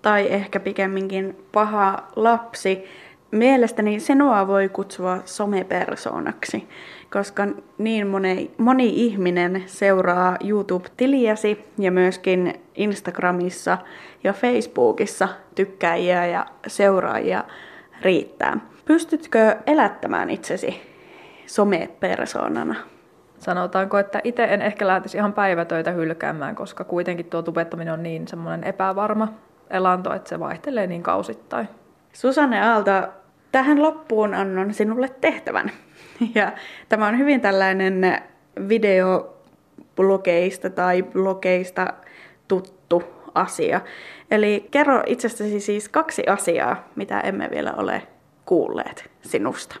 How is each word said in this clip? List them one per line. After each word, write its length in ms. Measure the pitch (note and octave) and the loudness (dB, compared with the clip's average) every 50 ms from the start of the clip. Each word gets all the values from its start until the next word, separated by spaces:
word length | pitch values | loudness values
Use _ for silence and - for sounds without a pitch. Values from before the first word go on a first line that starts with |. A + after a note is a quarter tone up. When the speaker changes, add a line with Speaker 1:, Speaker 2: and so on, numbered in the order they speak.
Speaker 1:
tai 320 | - G#3+ G#3 G3+ G3+ - F#3+ | 2 4 2 4 2 2 0
ehkä 260 | G3+ G3 - - G3 | -2 -2 -4 -6 -4
pikemminkin 840 | F#3+ G3 G3 - G3 F#3+ F#3+ F#3+ G3 F#3+ G3 F#3+ F#3+ G3 F#3+ - - - | -4 -4 -2 -2 -2 -2 -2 -4 -4 -4 -4 -4 -4 -6 -8 -12 -18 -2
Paha 460 | - G#3 G#3+ G#3+ G#3+ G#3 G3 G3 G3 - - - - | 0 0 2 2 2 2 2 2 0 -2 -8 -8 -2
Lapsi, 720 | - A3 A#3 A#3 A3+ A3+ - - - - G3 F#3 F#3+ F#3+ - - - - - - _ _ _ | 2 4 4 4 4 0 -10 -14 -4 -2 -2 -2 -2 -4 -16 -20 -20 -20 -20 -20 _ _ _
mielestäni 680 | - G#3+ A#3 C4 C4+ B3+ A#3 A3+ A#3 - G#3+ G#3 G#3 G#3+ | 2 4 6 6 6 6 4 2 2 0 0 0 0 -2
sinua 480 | - - C#4 C4+ C#4+ C#4 A#3 G3+ G3 | 2 4 4 6 6 6 6 4 4
voi 220 | F#3+ G3 G3 G3 F#3+ | 4 4 2 2 2
kutsua 480 | F#3+ - G3 - - - F3+ F#3 F#3 F#3 - | -2 -6 -8 -8 -8 -6 -4 -2 -2 -4 -6
somepersoonaksi, 1400 | - - - G#3 G3+ G3+ F#3+ F#3 - F3+ F3+ - - - - - - - E2+ D#2 - - - - - - - - - - - - - - - - _ - | -12 -6 -4 -4 -2 -2 -2 -2 -2 -2 -2 -2 -4 -6 -6 -6 -8 -6 -4 -6 -6 -6 -8 -8 -6 -6 -8 -8 -10 -20 -20 -20 -20 -20 -20 -20 _ -4
koska 340 | G3+ G3+ - - G3+ G3+ G3+ G3+ - - - - | -4 -4 -4 -4 -4 -4 -4 -4 -8 -14 -16 -8
niin 300 | - G#3 A3 A3+ G#3+ G3+ | -4 -2 -2 0 0 -2
moni, 440 | G3 G3 G3 F#3+ F#3 F#3 - - - - | -2 -2 0 0 0 0 -2 -4 -8 -2
moni 480 | - A#3 A#3+ C4 C4 B3+ A3 - - A#3+ | 0 2 4 4 4 4 2 4 2 0
ihminen 580 | A#3 G3 G3 F#3 F3+ F3 F3 F3 F3 F#3 F#3+ F#3 | 0 0 0 0 0 2 2 0 0 -2 -4 -6
seuraa 720 | F#3 - - G3+ G3 F#3+ F#3 F#3 F3+ F3 F3+ F3+ F3+ F#3 - - | -10 -4 0 4 4 4 4 4 2 2 2 2 2 0 0 -2
YouTube-tiliäsi 1200 | G3 G#3+ G#3 G3 G3 F#3 F3+ F3+ - - - B3 C4+ C#4 C4+ A#3+ A3 G#3+ G#3+ - G#3 G#3 G#3 - - - | 0 0 0 0 0 -4 -4 -4 -8 -2 0 2 2 4 4 4 2 2 2 0 -2 -2 -2 -8 -10 -6
ja 140 | - G3 F3+ | -2 0 2
myöskin 720 | F3+ F#3 F3+ F#3 F#3 F#3 - F#3+ F#3 F3+ F3+ F3 - - - _ _ | 4 4 4 4 2 0 0 0 2 2 2 0 -2 -6 -16 _ _
Instagramissa 1040 | - G3+ G#3 G3 G3+ - F3+ F3+ F3+ F3 F3+ F3+ F3 F3 F3+ F3+ - - F3+ F3+ F#3 - - - - - - - _ - | -4 -2 -2 -2 -4 -8 -8 -6 -2 -2 0 0 0 -2 -4 -6 -6 -2 -2 -2 -2 -4 -16 -20 -20 -20 -20 -20 _ -2
ja 100 | G3 G3+ | -2 0
Facebookissa 960 | - - B3 B3 A3 - - - - A#2+ A2+ - - G3+ G3+ - - G3 F#3+ - - - _ - | 0 0 0 2 0 -2 -2 0 2 4 4 4 2 -2 -4 -2 -2 -2 -2 -2 -12 -20 _ -2
tykkäjiä 720 | - G3 G3 - - - E3+ E3+ F3 F3+ F3+ F3+ F3+ F3 | -2 -2 -2 -2 -2 -2 0 0 2 2 2 2 2 2
ja 200 | F3 F3 F3 - - - - - | 0 -2 -4 -4 -6 -10 -16 -16
seuraajia 760 | G#3+ - - G3+ G3 G3 F#3 - - G#2 - - - F#3 F#3+ - - - - - - - - - _ - - | -10 0 4 4 4 4 4 0 0 -2 -2 0 0 -2 -2 -4 -8 -12 -20 -20 -20 -20 -20 -20 _ -18 -2
riittää. 560 | - F#3+ F#3 D#3 - - - - - - D2 G#3+ - - - - _ | 0 2 2 2 0 -4 -6 -2 -2 -2 -2 -4 -8 -12 -20 -10 _
Pystytkö 720 | - D#4 E4 E4 - E4 D4+ - - - A3+ A3 A3 G3+ A3 - | 2 4 4 4 0 -4 -4 -4 0 4 6 6 6 4 2 0
elättämään 640 | - D4+ D#4 A#3 G3 - - - - G2 F2 F2+ E2+ | 2 4 4 4 2 0 -4 -6 -4 -2 -2 -2 -4
itsesi 520 | - - - - - F#3+ - - - - - - - - - - - - - - - - - | -6 -6 -6 -8 -6 -4 -4 -6 -6 -8 -16 -20 -20 -20 -20 -20 -20 -20 -20 -20 -20 -20 -20
somepersoonana? 1300 | - - - G3+ G3+ F#3+ E3 F3 - - - - F3+ - - - - - - - A#1 D#2 - - D#2 - - - - - - _ _ _ _ _ _ _ | -4 0 2 4 4 2 0 -2 -6 -6 -4 -2 -2 -2 -2 -4 -6 -4 -4 -4 -2 -4 -4 -4 -4 -6 -6 -10 -16 -20 -20 _ _ _ _ _ _ _
Speaker 2:
Sanotaanko, 600 | - - F#3 F3 F3+ F3+ F3+ - F#3+ G3 G3 G#3 | -10 -6 -4 -2 -2 -4 -2 -2 -2 -2 2 0
että 240 | G3+ G3 G3 - G3+ - | 0 0 0 -4 -4 -4
itse 200 | A#3+ A#3+ A#3+ A#3 | -2 0 0 2
en 180 | - G3+ G#3 | 2 2 0
ehkä 260 | - G#3 G#3 - G#3 | 0 -4 -2 0 2
lähtisi 300 | F#3+ F#3 F#3 F#3 - - | 2 2 2 0 -4 -4
ihan 160 | F#3+ G#3 G3+ G3+ | -2 -2 0 0
päivätöitä 580 | - G3+ G3 F3+ E3+ E3+ E3+ E3+ E3 E3 E3+ | 0 2 2 2 0 -2 -2 -2 -2 -2 -2
hylkäämään, 640 | F3 E3+ D#3+ D#3+ E3 E3 D#3+ D3 D#3 D#3 C#3+ D3 D3+ | -2 -2 -2 -4 -4 -4 -4 -4 -4 -4 -8 -8 -8
koska 280 | - G3 F#3 - - F#3+ | -10 -12 -12 -10 -14 -8
kuitenkin 420 | - F3+ F3 F3 F3+ F3 E3+ E3+ | -4 -4 -2 -2 -2 -6 -6 -8
tuo 160 | E3+ - E3+ | -6 -6 -6
tubettaminen 520 | E3 E3+ D#3+ E3+ E3 E3 F3+ E3+ E3 E3 D#3+ | -6 -4 -4 -4 -4 -4 -6 -8 -6 -6 -6
on 100 | D#3+ E3+ | -6 -6
niin 240 | E3 E3 D#3+ E3 | -8 -8 -8 -8
semmoinen 360 | E3 - E3+ E3 E3 E3 E3 E3 | -10 -12 -10 -8 -8 -8 -6 -6
epävarma 680 | - F#3+ - F#3+ F#3+ F#3+ G3 G#3 G#3+ G#3+ G#3+ A3 G#3+ G#3+ - _ _ _ _ _ _ | -8 -4 -2 -2 -2 0 -2 -2 -2 0 -2 -2 -4 -6 -14 _ _ _ _ _ _
elanto, 440 | - F#3 F#3 F#3 F3+ F#3 F#3 - - | -4 2 2 2 2 2 0 -4 -4
että 160 | G3 - - | -6 -6 -8
se 100 | E3+ E3 | -8 -6
vaihtelee 480 | D#3+ C#3+ E3 E3+ - D4 C4+ A3+ F#3+ | -6 -6 -8 -8 -8 -4 -2 -2 -2
niin 160 | F3+ E3+ E3+ E3+ | -2 -4 -4 -2
kausittain. 640 | F3 F3 G3+ F#3 A3 A3 - - - - A#3 A3 - - - _ _ _ _ _ _ _ | -2 -2 -2 -2 -6 -12 -14 -12 -8 -6 -6 -6 -8 -12 -20 _ _ _ _ _ _ _
Speaker 1:
Susanne 480 | - - B3+ C4 D4+ D4 C4 A#3 G3 | -2 0 2 4 4 2 2 2 2
Aalto, 300 | G3+ A3+ A#3 G#3+ G3 G3+ G3 F#3+ - - - - - _ _ _ _ _ - | 2 4 4 4 4 4 2 2 0 -2 -10 -18 -20 _ _ _ _ _ 0
tähän 240 | C4 C4 C#4+ D4+ C#4+ | 2 4 4 4 6
loppuun 520 | D4 D#4+ D#4 D#4 - - A3+ G#3+ G#3+ G#3 F#3+ | 4 2 2 -2 -6 -2 0 0 0 0 0
annan 400 | F#3 G3 G3 F#3 F#3 F#3+ G3+ G#3 | -2 -2 -2 -2 -2 -2 -2 -2
sinulle 360 | - G#3+ G#3+ A3+ B3 B3+ C4+ - - | 0 -2 0 0 -2 -2 -4 -4 0
tehtävän. 500 | - D#4+ - - - - - - - G#3 - - - _ - - | 0 0 0 -2 -8 -4 -4 -2 -4 -4 -8 -10 -20 _ -20 -20
<laughs> 360 | - - - - A#3+ G#3+ A3+ | -20 -20 -4 -4 -4 0 2
Ja 160 | G#3+ G3+ G3+ G3+ - - - - - - _ | 0 0 0 -4 -10 -16 -18 -18 -20 -2 _
tämä 180 | A3 G#3+ G#3+ | 0 2 2
on 100 | G#3 A3 | 2 2
hyvin 240 | B3 C#4 C#4+ C#4+ B3 | 2 4 4 4 4
tällainen 800 | G#3+ G3+ G3 F#3+ F#3+ F#3+ F#3+ F#3+ F#3+ F#3+ F#3+ F#3 F#3 F3+ - - - - _ _ _ _ _ - G3 G3 | 4 2 4 4 4 2 2 2 2 2 2 2 2 2 2 0 -4 -10 _ _ _ _ _ -10 0 2
videoblogeista 2000 | A3 A3 G3+ G3+ F#3+ F#3 F#3 F#3 F#3 E3 - - - - _ _ _ _ _ _ _ - - _ _ - G3 F#3+ G3 F#3+ F#3+ F#3 E3+ E3+ F3+ F#3+ F#3 - - F#3 | 2 4 4 4 4 4 4 4 2 0 -2 -6 -18 -20 _ _ _ _ _ _ _ -20 -20 _ _ 2 4 4 4 4 2 2 2 4 2 0 -2 -4 -8 -6
tai 340 | F#3 - F3+ F3+ F3+ F#3 F#3 | -2 0 2 2 2 2 0
blogeista 880 | F#3 - F#3 F#3+ F#3+ F#3+ F#3+ - F#3 F#3 F3+ F#3 F3+ - F#3 F#3 - - - - - - - - - - _ _ | -2 -2 0 0 0 -2 0 0 0 0 0 0 -4 -4 -4 -4 -4 -6 -10 -20 -20 -20 -20 -20 -20 -20 _ _
tuttu 560 | _ F#3+ F3+ F#3 - - _ _ _ F3 F3 F3 - - - - - - | _ -2 -2 -2 -8 -20 _ _ _ 0 0 0 -4 -18 -20 -20 -4 -2
asia. 460 | - F#3 F#3 - - D#3 - - F#3+ - - - - - - - - - _ | -2 -2 -2 -2 -4 -2 0 0 -2 -2 -6 -18 -18 -18 -20 -20 -20 -4 _
Eli 360 | A3 G#3+ G#3+ G#3 G#3 G3+ - - | 2 2 4 2 0 0 -4 -2
kerro 320 | - C#4+ D4+ C#4+ C4 A3+ - | 0 2 4 4 4 2 2
itsestäsi 540 | - B3 B3 - A3+ A3+ - G#3 G#3+ G#3 G#3 | 0 -2 -2 -2 -6 -4 -4 -4 -4 -4 -2
siis 300 | G3+ - G#3 G#3 G#3 - | -2 -2 -4 -4 -4 -2
kaksi 340 | - D4 D#4+ D#4+ - - - | -2 -2 -2 0 -4 -2 0
asiaa, 600 | - G3 G3 - F3 E3+ - - - F#3+ F#3 - - - | 0 0 2 2 0 0 0 0 0 -2 -4 -6 -12 -10
mitä 240 | - G3+ - - G2+ | -10 -6 -4 -4 -4
emme 300 | - - F#3+ - - - | -2 -2 -4 -4 -4 -4
vielä 220 | - D2+ D2+ - - | -4 -4 -4 -4 -4
ole 240 | - G2 F#2 G2 G2 - - _ _ _ _ _ _ _ | -4 -4 -4 -4 -6 -8 -12 _ _ _ _ _ _ _
kuulleet 640 | - F#3 D#3+ - - - - - - - - - - _ _ | 0 2 2 2 0 -4 -6 -8 -8 -10 -16 -20 -20 _ _
sinusta. 540 | _ - - F2+ G2+ B2+ - - - - - - | _ -6 -4 -2 -2 -2 -6 -6 -12 -16 -18 -20